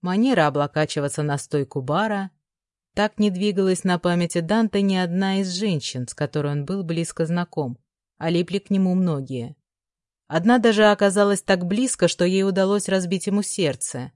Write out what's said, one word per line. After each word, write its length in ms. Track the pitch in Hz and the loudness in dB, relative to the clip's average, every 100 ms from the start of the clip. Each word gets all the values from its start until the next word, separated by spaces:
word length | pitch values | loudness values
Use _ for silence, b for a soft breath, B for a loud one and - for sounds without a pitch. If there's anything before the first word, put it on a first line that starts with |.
Манера 460 | 180 185 247 233 151 | -2 0 2 4 2
облокачиваться 760 | 143 143 - 151 - 143 - | 2 -2 0 -2 -2 -4 -2
на 140 | 151 143 | -2 -4
стойку 440 | - 147 135 147 | -2 -4 -2 -6
бара. 500 | 131 151 220 208 196 _ _ _ _ _ _ - | -2 -2 0 -2 -6 _ _ _ _ _ _ -2
Так 240 | 208 - | -2 2
не 100 | 208 | 0
двигалась 540 | 180 208 196 190 185 | 2 -2 0 0 2
на 160 | 185 175 | 0 0
памяти 400 | 175 175 170 175 | 2 0 0 -2
Данте 420 | 165 214 226 202 | 0 0 2 2
ни 140 | 196 185 | 0 0
одна 460 | 180 175 190 190 | 0 0 0 0
из 100 | 190 | -2
женщин, 560 | 180 214 165 - 131 123 | -2 -2 -2 -4 -8 -8
с 60 | |
которой 400 | - 147 151 143 | -6 -4 -2 -2
он 120 | 143 143 | -4 -4
был 180 | 196 | -6
близко 420 | 175 165 165 - 165 | -4 -4 -4 -4 -2
знаком, 520 | 175 175 - 139 123 _ _ _ _ | -2 -4 -4 -6 -8 _ _ _ _
а 120 | 165 | -2
липли 300 | 170 175 196 | 0 0 -4
к 100 | - | -2
нему 260 | 196 185 185 | 0 2 2
многие. 600 | 180 147 135 131 117 151 _ _ _ _ _ _ _ | 0 -2 -4 -8 -8 -12 _ _ _ _ _ _ _
Одна 300 | 160 180 247 | -2 4 4
даже 280 | 226 214 214 | 4 6 4
оказалась 560 | 208 202 196 202 202 | 6 2 4 2 2
так 240 | - 190 175 | 0 0 0
близко, 420 | 202 254 - 170 | 0 -2 2 0
что 160 | - | 2
ей 200 | 180 185 | 0 2
удалось 440 | 196 190 190 202 196 | 0 2 2 0 0
разбить 400 | 190 180 185 - | -2 0 -4 -2
ему 140 | 202 | -2
сердце. 680 | 208 - 165 127 - - 127 | -2 -2 -2 -2 -8 -8 -12